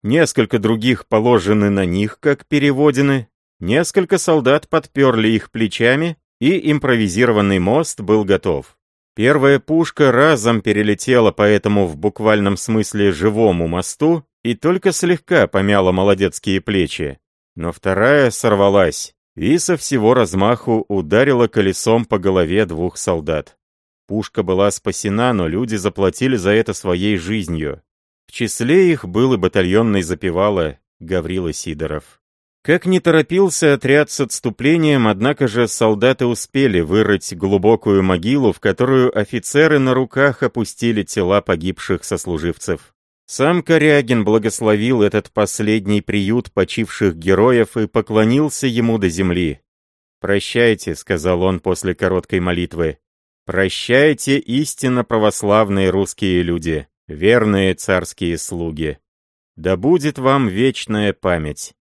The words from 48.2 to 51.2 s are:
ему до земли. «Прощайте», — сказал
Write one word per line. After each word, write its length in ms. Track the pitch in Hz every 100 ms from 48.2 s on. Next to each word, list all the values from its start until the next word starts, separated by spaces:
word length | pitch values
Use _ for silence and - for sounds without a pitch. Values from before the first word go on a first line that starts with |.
| 110 131 151 - 135
ему 300 | 117 117 113
до 100 | 95
земли. 540 | 82 92 87 82 67 _ _ _ _ _ _
«Прощайте», — 760 | 95 101 - 120 120 107 - 78
сказал 480 | - 90